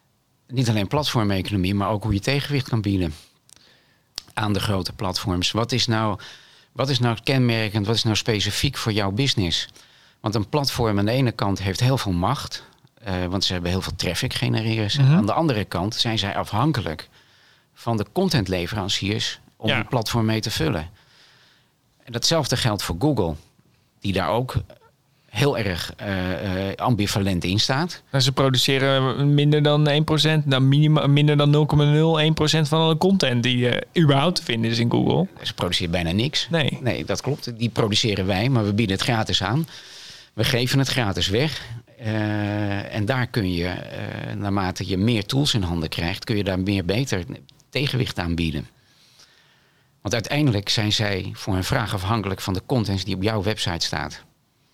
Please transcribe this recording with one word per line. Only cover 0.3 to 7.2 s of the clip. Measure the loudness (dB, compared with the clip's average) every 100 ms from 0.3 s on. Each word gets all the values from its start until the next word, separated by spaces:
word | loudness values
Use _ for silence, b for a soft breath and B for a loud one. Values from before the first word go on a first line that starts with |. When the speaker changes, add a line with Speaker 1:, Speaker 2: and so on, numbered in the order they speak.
| _ -8
Speaker 1:
Niet | -2 2
alleen | 2 0
platformeconomie, | -2 0 0 0 0 0 0 0 0
maar | 0
ook | 0
hoe | 0
je | 0
tegenwicht | 0 -2 0 -2 -2
kan | -2
bieden | 0 0 0 -4 B B _ -20 b b b b b -18 -12
aan | -6 -2
de | -2
grote | 0 -2 -4
platforms. | -6 -6 -4 -2 -2 0
Wat | -2 0
is | 0 0
nou, | 0 0 -4 B B B B B
wat | -6 -2
is | 0
nou | 0 0